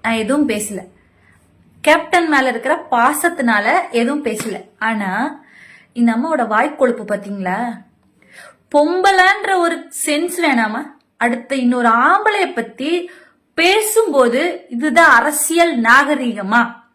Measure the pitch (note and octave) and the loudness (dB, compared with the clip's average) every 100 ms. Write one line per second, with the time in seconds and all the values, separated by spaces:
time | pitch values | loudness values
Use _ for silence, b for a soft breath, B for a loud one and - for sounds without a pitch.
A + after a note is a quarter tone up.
0 | A3+ A3+ G#3+ C#4+ C4 G#3 G#3 G3 - b | -2 -4 -2 0 0 -2 -6 -12 -14 b
1 | b b b b b _ _ _ - D#4+ | b b b b b _ _ _ 0 0
2 | - F4+ E4 C#4 C4 A3+ C4 E4 - B3 | 2 0 2 0 0 -2 -4 -4 -2 2
3 | B3 D4+ F4 E4+ A#3+ G#3+ G#3+ F4 - A#3 | 2 0 -4 0 0 0 0 -2 -2 -2
4 | A#3+ D4 A#3+ G#3 A3+ F3+ - _ A3 G#3+ | -2 -2 -4 -6 -8 -10 -14 _ -4 -4
5 | G3 G3 C#4+ D4+ B B B B B A#3+ | -4 -4 -6 -8 B B B B B 0
6 | A#3 A#3 D#4 D4+ A3 G#3+ C#4+ - B3 A#3 | 0 0 -2 -2 0 0 0 0 -2 -2
7 | F#3+ G3+ G3 G3+ F#3 G3 A#3+ G#3 - _ | -6 -8 -8 -8 -6 -4 -6 -10 -18 _
8 | _ _ B B B B _ D4 D4+ F#4 | _ _ B B B B _ 2 2 2
9 | G4 F#4+ F#4 G#4 G4+ F#4 E4+ E4 - - | 2 4 2 2 0 0 0 -4 -10 -8
10 | - D4 F4 F4+ E4 A#3+ A3 A3+ D4 - | -4 -2 -4 -2 0 0 -2 -6 -10 -18
11 | _ _ A#3+ A#3+ - C4+ B3 B3 A#3+ A3+ | _ _ -2 -2 -4 -2 0 2 2 4
12 | C#4 G4 G#4+ G#4 F4 - A3+ - C#4 F4 | 4 2 0 0 -2 -4 -8 -8 -4 -4
13 | F4 B B B _ - E4+ G#4 G#4+ A4 | -6 B B B _ 0 2 2 2 0
14 | G#4+ C#4 A#3+ B3 F4 F4+ - A#3 D4+ C#4+ | 2 2 2 2 -2 -4 -10 -4 0 4
15 | E4 A#3+ C4+ D4 - E4 E4+ B3+ A3+ B3+ | 6 6 4 -4 -2 2 2 2 4 4
16 | D4 D4 B3 G3+ G3 A#3 A#3 - _ | 4 -2 -2 -6 0 0 0 -6 _